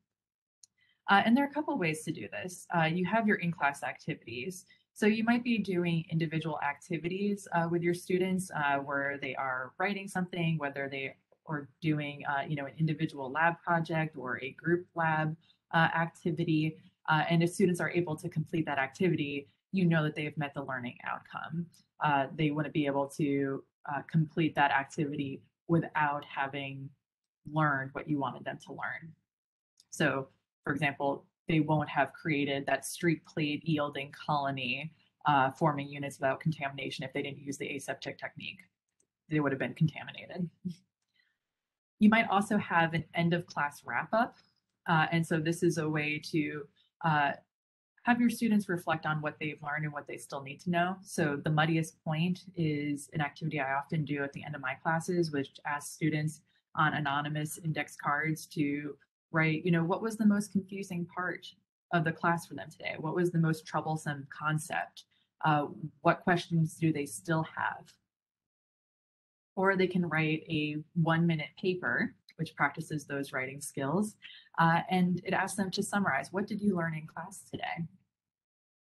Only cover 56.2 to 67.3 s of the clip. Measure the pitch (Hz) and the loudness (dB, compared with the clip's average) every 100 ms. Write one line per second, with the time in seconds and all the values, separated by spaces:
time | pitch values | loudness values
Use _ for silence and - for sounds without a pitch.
56.2 | 156 - _ _ _ - 151 147 143 143 | -2 -4 _ _ _ 0 2 2 0 0
57.2 | 147 151 151 - 160 147 147 - 156 143 | -2 -4 -4 -4 -4 -2 -4 -4 -2 0
58.2 | 156 156 - - 143 143 147 143 _ _ | 0 -2 -4 -2 -2 -2 -6 -12 _ _
59.2 | _ 160 160 156 180 170 165 185 220 214 | _ 2 2 2 2 2 2 0 -2 4
60.2 | 208 202 202 196 - 196 196 175 175 - | 6 4 2 -2 -2 -6 -6 -6 -6 -6
61.2 | 180 - - - _ _ - 175 160 160 | -6 -6 -12 -20 _ _ 0 2 2 2
62.2 | 170 170 - - 156 - - - 156 175 | 2 2 -2 -12 -12 -10 -8 -6 -2 2
63.2 | 175 170 160 156 - 160 156 156 156 143 | 2 4 4 2 -2 -4 -2 -2 -4 -6
64.2 | 135 - 151 151 - 85 - - - _ | -8 -6 -2 -2 -2 -4 -6 -10 -20 _
65.2 | _ - 156 151 143 - 156 - 170 - | _ -2 2 2 0 -6 -12 0 2 4
66.2 | - 170 - 165 160 - 165 147 143 - | 2 2 2 2 2 2 0 0 -4 -6
67.2 | - | 0